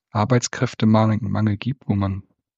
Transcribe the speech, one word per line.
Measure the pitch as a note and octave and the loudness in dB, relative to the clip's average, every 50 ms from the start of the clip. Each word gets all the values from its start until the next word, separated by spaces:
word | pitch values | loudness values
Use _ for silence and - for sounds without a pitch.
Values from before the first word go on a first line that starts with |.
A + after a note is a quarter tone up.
| _ _ | _ _
Arbeitskräftemangel | - G#2 G#2 - B2 A#2+ - - - - B2+ - - - A2 A2 G#2+ A2 A2 A2 G#2+ G#2 - G2 G2 G#2 G#2+ G#2 G2+ | -2 -2 0 2 2 0 0 -2 -4 -4 -4 -4 -2 0 2 4 4 4 4 2 0 -2 -2 -4 -2 0 0 0 -2
gibt, | G2+ - A#2+ C3+ - _ | -2 -4 -6 -8 -4 _
wo | - G#2 | -2 -2
man | G2+ G2 G2 F#2+ G2 - _ _ _ _ _ _ | 0 -2 -2 -4 -6 -10 _ _ _ _ _ _